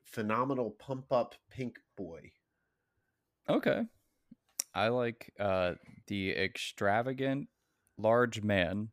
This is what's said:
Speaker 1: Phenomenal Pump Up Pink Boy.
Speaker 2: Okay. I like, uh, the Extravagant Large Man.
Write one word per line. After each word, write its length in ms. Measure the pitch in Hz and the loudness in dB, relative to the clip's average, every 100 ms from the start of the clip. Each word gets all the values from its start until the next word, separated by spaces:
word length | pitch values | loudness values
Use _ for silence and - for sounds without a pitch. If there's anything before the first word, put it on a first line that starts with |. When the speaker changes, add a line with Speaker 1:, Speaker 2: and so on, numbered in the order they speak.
| - | -10
Speaker 1:
Phenomenal 680 | 120 107 113 135 127 110 | -6 0 0 0 -2 -4
Pump 400 | - - 131 139 | -8 -10 -10 0
Up 220 | 123 113 - _ | 0 0 -6 _
Pink 300 | - 123 - _ - | -10 -10 -10 _ -14
Boy. 360 | 87 80 - _ _ _ _ _ _ _ _ _ _ _ - | -14 -14 -20 _ _ _ _ _ _ _ _ _ _ _ 0
Speaker 2:
Okay. 340 | 226 - - 226 _ _ _ _ - _ - - 90 | 2 2 0 -2 _ _ _ _ -20 _ -10 -6 0
I 140 | 110 | 0
like, 440 | 123 120 113 - - | 2 -2 -4 -12 -4
uh, 360 | 101 92 90 - - - - | 0 2 0 -2 -12 -18 -8
the 260 | 101 92 | -4 -2
Extravagant 1120 | - 95 - - - 101 107 127 131 135 135 156 _ _ _ _ - | 0 -2 -4 -10 -2 2 2 0 -2 -2 -2 -6 _ _ _ _ -2
Large 460 | 110 120 123 110 | 4 4 4 0
Man. 460 | 104 98 85 101 110 | 2 2 2 -2 -6